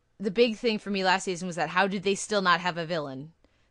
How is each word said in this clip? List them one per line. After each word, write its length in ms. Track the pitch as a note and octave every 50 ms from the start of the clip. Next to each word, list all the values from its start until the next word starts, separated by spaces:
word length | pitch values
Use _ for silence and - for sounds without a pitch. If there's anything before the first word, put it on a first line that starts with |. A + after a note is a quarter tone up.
| _ _ _ -
the 100 | G3 A3
big 240 | F3 A3+ A#3+ B3 A3
thing 220 | - - A#3 G#3+ G#3
for 100 | - G3+
me 140 | G3+ F#3+ F#3
last 200 | F#3 F3+ F#3+ -
season 220 | G3 F3+ D#3+ F3+
was 80 | F#3 D#3+
that 120 | E3+ D#3 D3
how 180 | E3+ F3+ G3
did 160 | G3 F#3+ G#3
they 140 | E3+ G3 G3
still 260 | G3 - - G#3+ G3+
not 180 | F#3+ F3+ E3+ E3+
have 160 | F3+ F3+ D#3+
a 80 | E3+ E3+
villain? 480 | D#3 F3+ D#3+ D3 C#3+ C3 C3 C#3+ D#3+ - _ _ _ _ _ _ _